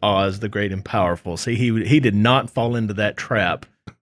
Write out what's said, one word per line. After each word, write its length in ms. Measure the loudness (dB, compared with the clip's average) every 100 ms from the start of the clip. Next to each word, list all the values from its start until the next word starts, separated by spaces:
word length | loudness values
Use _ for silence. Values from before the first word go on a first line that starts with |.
Oz, 380 | 0 2 0 -2
the 100 | -6
great 220 | -4 -4
and 120 | -4
powerful. 540 | -4 0 0 -2 -6 -6
See, 180 | -4 0
he, 300 | 0 0 2
he 140 | 4
did 160 | 4 4
not 340 | 4 2 0
fall 260 | -2 -2 -2
into 180 | -4 -2
that 220 | -2 -4
trap, 480 | -4 0 0 -2 -8 _ -20 -20